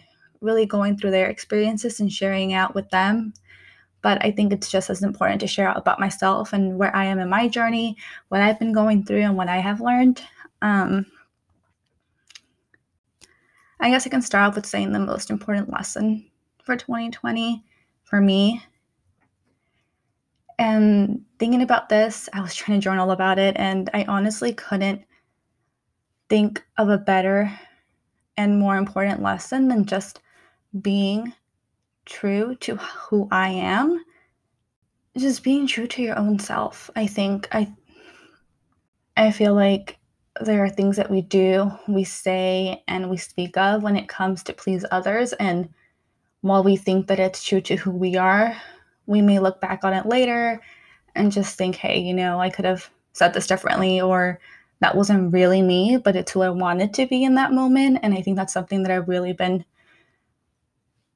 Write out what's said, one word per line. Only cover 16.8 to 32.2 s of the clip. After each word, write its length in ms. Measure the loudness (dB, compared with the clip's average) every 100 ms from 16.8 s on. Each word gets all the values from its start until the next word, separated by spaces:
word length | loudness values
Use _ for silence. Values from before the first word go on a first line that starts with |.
| -4 -8 -8
twenty 540 | -8 -6 -4 -4 -6 _ _ _ _
for 180 | _ 2
me. 400 | 4 4 2 0 -10 _ _ _ _ _ _ _ _ _ _ _ _ _ _ _ _ _ _ -2
And 640 | 2 4 6 4 2 -2 -10 _
thinking 240 | 0 2
about 260 | 4 0 2
this, 420 | 2 2 -2 -10
I 80 | -8
was 140 | -8 -8
trying 240 | 0 0
to 40 |
journal 280 | 2 0 0
about 260 | 0 0 2
it, 180 | 2 0
and 320 | -2 -2 -2
I 120 | -4 -2
honestly 480 | 0 -2 -2 -4
couldn't 500 | -6 -6 -2 -2 -4 _ _ _ _ _ _ _ _ _ _ _ _ _
think 360 | 2 2 -2 -10 -2
of 100 | 2
a 80 | 2
better 540 | 2 2 2 2 0 -6 -20 _ _ _ _ _ _ -2
and 200 | 2 2
more 180 | 2 0
important 460 | -2 -2 -2 -2
lesson 460 | -2 -4 -4 0 2
than 180 | 2 0
just 340 | -2 -6 -18 _ _ _ _ _ -6
being 500 | -2 0 0 -2 -6 -14 _ _ _ _ _ _ -20
true 480 | -6